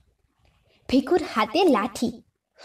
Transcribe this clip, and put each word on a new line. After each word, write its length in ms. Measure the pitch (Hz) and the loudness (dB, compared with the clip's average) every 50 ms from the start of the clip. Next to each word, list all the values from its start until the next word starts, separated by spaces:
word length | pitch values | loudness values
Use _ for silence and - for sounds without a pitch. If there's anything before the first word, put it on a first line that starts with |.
| _ _ _ _ _ _ _ _ _ _ _ _ _ _ _ _ _ - | _ _ _ _ _ _ _ _ _ _ _ _ _ _ _ _ _ 0
ভিখুর 340 | - 277 269 - 349 349 311 - - | 0 0 2 2 0 0 0 -2 -2
হাতে 300 | 226 214 214 - 320 392 | -2 -2 -2 0 2 4
লাঠি 580 | 339 254 - - 240 - - 247 - - - - _ _ _ _ _ _ _ - | 4 4 2 0 -4 -6 -6 -6 -6 -6 -8 -16 _ _ _ _ _ _ _ -20